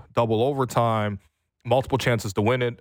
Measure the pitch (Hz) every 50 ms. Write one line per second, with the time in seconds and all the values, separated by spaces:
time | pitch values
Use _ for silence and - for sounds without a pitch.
0 | - - - - 117 113 113 110 117 135 147 135 131 117 - 127 117 117 113 110
1 | 104 104 101 92 - _ _ _ _ _ _ _ - 117 120 135 127 - - 131
2 | - 135 120 107 - 110 98 - 104 110 127 127 123 120 117 -